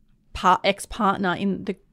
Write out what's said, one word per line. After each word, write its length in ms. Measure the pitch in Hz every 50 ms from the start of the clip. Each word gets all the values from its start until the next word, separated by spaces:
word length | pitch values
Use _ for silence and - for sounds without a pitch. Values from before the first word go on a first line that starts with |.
| _ _ _ _ _ _ -
par-, 260 | - - 180 180 - -
ex-partner 680 | 196 196 - - - - - 214 190 190 190 196 180 170
in 280 | - 196 196 185 - -
the 140 | 214 190 - _ _